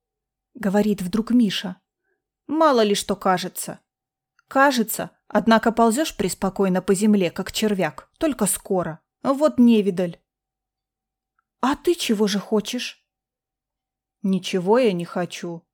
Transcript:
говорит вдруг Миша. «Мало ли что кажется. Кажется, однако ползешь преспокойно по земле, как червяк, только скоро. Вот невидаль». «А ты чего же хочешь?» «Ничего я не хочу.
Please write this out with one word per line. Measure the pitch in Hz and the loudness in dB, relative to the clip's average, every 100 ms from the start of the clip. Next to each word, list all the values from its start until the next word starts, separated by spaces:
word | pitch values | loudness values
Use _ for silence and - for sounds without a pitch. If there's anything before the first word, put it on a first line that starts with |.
| _ _ _ _ _ | _ _ _ _ _
говорит | - 208 202 208 202 | -8 -2 0 0 -2
вдруг | 180 214 226 | -4 -4 0
Миша. | 247 208 - 185 185 _ _ _ _ _ _ - | 2 2 0 -8 -14 _ _ _ _ _ _ -6
«Мало | 311 320 247 | 2 4 4
ли | 220 | 2
что | 202 - 196 | 0 -2 -2
кажется. | 196 180 180 - - - _ _ _ _ _ _ - | 0 0 -2 -10 -12 -14 _ _ _ _ _ _ -4
Кажется, | 269 277 247 208 - 175 - - | 2 2 2 -2 -6 -10 -14 -4
однако | 208 226 226 233 | 0 4 4 2
ползешь | 226 233 233 320 - | 2 2 2 -4 -4
преспокойно | 190 - 190 190 190 180 | -6 -4 -4 0 0 0
по | 180 | 0
земле, | 190 214 208 170 | 2 4 2 0
как | - 185 | -4 -8
червяк, | - 214 190 156 - - - | -4 -2 0 -2 -6 -18 -4
только | 320 - 196 | -4 0 -2
скоро. | - - 190 165 160 _ _ | -2 -4 -4 -4 -8 _ _
Вот | 254 277 302 302 | -4 0 2 4
невидаль». | 240 226 196 180 175 - _ _ _ _ _ _ _ _ _ _ _ _ _ _ | 6 4 2 -2 -4 -8 _ _ _ _ _ _ _ _ _ _ _ _ _ _
«А | 247 - | -4 -2
ты | - | -2
чего | 339 - 208 208 | -2 -2 0 0
же | 196 | -2
хочешь?» | - 214 - 247 - - _ _ _ _ _ _ _ _ _ _ _ _ | -2 -2 -2 -8 -10 -14 _ _ _ _ _ _ _ _ _ _ _ _
«Ничего | 196 190 185 190 180 233 | -2 -2 -2 -4 2 2
я | 240 | 2
не | 175 170 | 0 -4
хочу. | 185 175 - 175 165 - | -6 -8 -8 -12 -14 -18